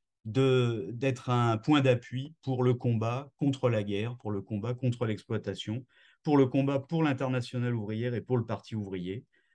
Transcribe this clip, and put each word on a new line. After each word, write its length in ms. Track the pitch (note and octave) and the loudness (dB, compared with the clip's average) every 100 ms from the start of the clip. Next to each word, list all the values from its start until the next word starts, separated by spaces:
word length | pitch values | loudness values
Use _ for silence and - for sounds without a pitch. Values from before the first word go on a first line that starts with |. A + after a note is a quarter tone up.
| _ _ A2+ | _ _ -4
de, 640 | A#2 C3+ B2+ A#2+ A2+ F2+ | 2 4 4 2 -2 -6
d'être 380 | A#2 C#3 B2+ - | -2 -2 -2 0
un 280 | B2 A#2 A2+ | 2 2 2
point 220 | - D3+ | 4 4
d'appui 560 | C3 B2 - B2+ C#3+ - | 6 2 0 -8 -8 -10
pour 220 | - B2+ | -6 0
le 100 | B2 | 2
combat 580 | A#2+ B2 A2+ A2+ B2 C#3+ _ | 2 2 0 0 -4 -8 _
contre 320 | C#3+ C3 B2 | -2 2 2
la 120 | A2 | 2
guerre, 360 | G2+ G2 A#2 B2 | 0 -2 -4 -6
pour 140 | G#2+ | -6
le 100 | G2+ | -6
combat 320 | G2 G#2 A2 | -4 -6 -6
contre 320 | B2 B2+ A#2 A2+ | -2 -2 -2 -2
l'exploitation, 800 | G#2+ - A2 - G2 - A#2 - _ _ _ | -4 -4 -6 -4 -8 -8 -8 -10 _ _ _
pour 140 | - C#3+ | 2 4
le 80 | C3 | 4
combat 340 | C#3 C#3 C#3 | 4 0 -2
pour 240 | - E3 | -2 0
l'internationale 720 | D#3 C3 C3 B2+ A#2+ B2+ A#2+ | 2 0 -2 -2 -4 -4 -2
ouvrière 400 | A#2 G#2 A2 A#2+ | -2 -4 -4 -2
et 80 | A#2 | -4
pour 160 | - B2 | 0 -2
le 80 | G#2+ | 0
Parti 300 | G2+ - G#2+ | -6 -6 -6
ouvrier. 480 | G2 F#2+ F2+ G2+ - _ _ | -4 -6 -6 -8 -10 _ _